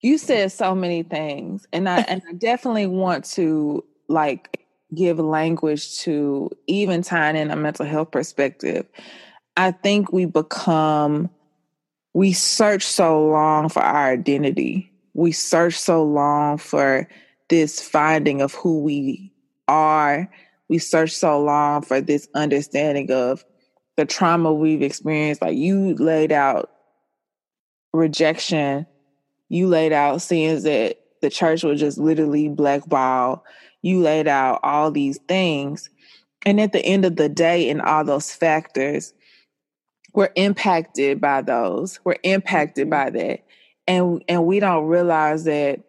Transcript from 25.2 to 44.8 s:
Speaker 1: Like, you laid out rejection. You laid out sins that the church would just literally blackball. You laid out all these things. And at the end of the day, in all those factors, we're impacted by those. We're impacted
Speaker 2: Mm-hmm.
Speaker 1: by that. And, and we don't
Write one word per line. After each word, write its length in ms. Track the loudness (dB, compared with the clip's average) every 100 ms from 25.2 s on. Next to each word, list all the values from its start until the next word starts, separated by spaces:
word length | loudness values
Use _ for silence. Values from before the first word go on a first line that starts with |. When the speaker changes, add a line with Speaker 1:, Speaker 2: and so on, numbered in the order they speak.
| -2 -2
Speaker 1:
Like, 140 | -2 -2
you 380 | 0 0 0
laid 360 | 0 2 2 2
out 400 | 2 2 0 -4 _ _ _ _ _ _ _ _ _ _ _ _
rejection. 960 | 0 0 2 0 0 -2 -2 0 -2 -6 _ _ _ _ _ _
You 200 | -2 2
laid 240 | 4 4
out 300 | 2 2 0
sins 420 | -2 0 0 0
that 340 | 0 0 0 -4 _ _
the 100 | -4
church 320 | 0 0 2
would 140 | 0 0
just 200 | -2 0
literally 500 | 0 2 0 0 -2
blackball. 960 | 0 0 0 0 0 2 0 0 -4 -10 -20 -20 _
You 180 | -2 2
laid 260 | 2 2 2
out 320 | 2 2 0
all 280 | 0 0 0
these 280 | 0 -2 -4 _
things. 600 | 0 0 -2 -4 -10 -14 _ _ -20 _ _ 2
And 140 | 2
at 120 | 4
the 120 | 2
end 200 | 2 2
of 120 | 2 2
the 120 | -2
day, 400 | 2 2 2 0
in 120 | 0
all 240 | 0 0
those 280 | 0 -2 -4
factors, 840 | -2 0 0 -2 -4 -2 -4 -8 _ _ _ _ _ _ _ _ _ _
we're 180 | 0 0
impacted 840 | 2 0 0 0 0 -2 -2 -2 0
by 220 | 0 0
those. 580 | 0 -2 -2 -4 -6 -6
We're 120 | -4 -2
impacted 640 | 0 0 0 0 0 -2 -2
Speaker 2:
Mm-hmm. 20 |
Speaker 1:
by 200 | 0 -2
that. 340 | -2 -4 -6 _ _ _ _ -2
And, 380 | 0 2 -2 -2
and 180 | 0 2
we 140 | 2
don't 260 | 2 0